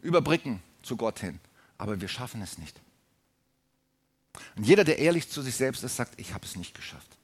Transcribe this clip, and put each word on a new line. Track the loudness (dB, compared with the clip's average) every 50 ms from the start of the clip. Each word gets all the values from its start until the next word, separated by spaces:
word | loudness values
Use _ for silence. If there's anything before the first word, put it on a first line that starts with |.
überbrücken | -2 4 4 4 6 6 2 2 2 -4 -6 -6 -8 -16 _ _
zu | -10 -8 -6
Gott | -2 -2 -2 -2 -2
hin. | -8 -8 -8 -8 _ -20 _ _ -20 _ _
Aber | _ -6 -4 -4 -4
wir | -4
schaffen | -8 -8 -8 -10 -10 -10 -10
es | -10 -10 -12
nicht. | -14 -14 -16 -18 -20 -20 _ _ _ _ _ _ _ _ _ _ _ _ _ _ _ _ _ _ _ _ _ _ _ _ _ _ _ _ _ _ -18 -18 -14 -8
Und | -4 6
jeder, | 8 8 8 8
der | 6 4 4
ehrlich | 4 4 4 2 -2 -4
zu | -8 -8
sich | -6 -6 -2
selbst | 0 0 0 0 -2 -8
ist, | -8 -4
sagt, | -4 -6 -6 -6 -16
"Ich | -12 -10 -10
habe | -10 -10
es | -10 -10
nicht | -10 -12 -12 -14
geschafft." | -16 -16 -16 -16 -16 -20 -20 -20 _